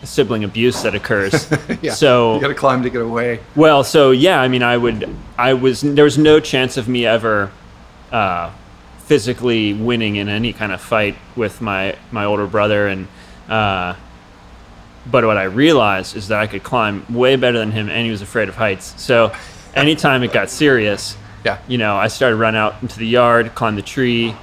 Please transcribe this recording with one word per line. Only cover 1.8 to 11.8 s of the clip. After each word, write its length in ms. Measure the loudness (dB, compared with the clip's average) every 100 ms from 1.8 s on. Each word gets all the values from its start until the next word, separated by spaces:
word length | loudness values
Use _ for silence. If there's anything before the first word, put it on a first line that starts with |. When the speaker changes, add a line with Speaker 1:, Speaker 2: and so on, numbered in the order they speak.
Speaker 2:
Yeah. 100 | -6
Speaker 1:
So 400 | 2 4 6 4 2
Speaker 2:
You 40 |
gotta 140 | -2
climb 280 | 0 0 0
to 80 | -2
get 100 | -4
away. 380 | -4 -4 -4 -6 -6 4
Speaker 1:
Well, 260 | 6 6
so 280 | 4 4 6
yeah, 280 | 6 4 4
I 80 | 2
mean, 140 | 2
I 140 | 2 2
would, 320 | 0 -2 -8 -12 -16 -2
I 160 | 0
was, 260 | 2 2 0
there 240 | 0 4
was 120 | 4 6
no 200 | 6 4
chance 360 | 4 -2 -2 -4
of 120 | -4
me 180 | -2 2
ever, 440 | 2 2 0 -2 -8 -20 -20 -20 -20 -6
uh, 380 | -2 -2 -2 -8 -12 -20 -20 -20 -20
physically 760 | 0 0 2 -4 -2 0 0
winning 440 | -2 -2 -2 -2 -4
in 120 | -4
any 240 | -4 -4
kind 200 | -4 -6
of 80 | -6
fight 360 | -2 0 0 -4 -14
with 260 | -6 -6 -4
my, 360 | -6 -4